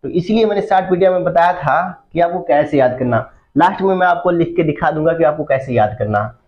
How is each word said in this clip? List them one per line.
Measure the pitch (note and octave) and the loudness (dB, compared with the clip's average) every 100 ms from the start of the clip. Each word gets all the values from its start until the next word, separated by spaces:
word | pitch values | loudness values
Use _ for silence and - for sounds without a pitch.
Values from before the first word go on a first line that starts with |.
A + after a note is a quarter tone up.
तो | C#3 | -4
इसलिए | F3+ F3 A3 | -4 0 0
मैंने | A3 G3+ | 2 0
short | - F#3 F3+ | 0 0 0
video | F3+ F#3 | 2 2
में | F#3 | 2
बताया | F3 E3+ E3+ | 0 2 2
था | F3+ C#3 D3 F#3 F3 _ | 0 -2 -2 -2 -10 _
कि | D#3+ | -2
आपको | E3+ F3+ | -2 -2
कैसे | - D3 D3 D3 | 0 0 2 2
याद | B2+ - | 2 0
करना। | B2+ A2+ - - _ C#3 | -2 -2 -4 -16 _ 0
Last | F3 G3+ | 2 2
में | F#3+ | 0
मैं | F#3 F3+ | 2 2
आपको | F3 F3+ | 2 0
लिख | E3+ E3 - | 0 0 0
के | |
दिखा | D#3 D3 E3 | -2 0 -2
दूंगा | D#3 D#3 | 0 0
कि | E3 | 2
आपको | D#3+ D3+ | 0 0
कैसे | D3 C3+ C3 | -2 -4 0
याद | A#2 G#2+ A2 | 0 0 -2
करना। | G#2+ G#2 A2 - | -2 -2 -2 -10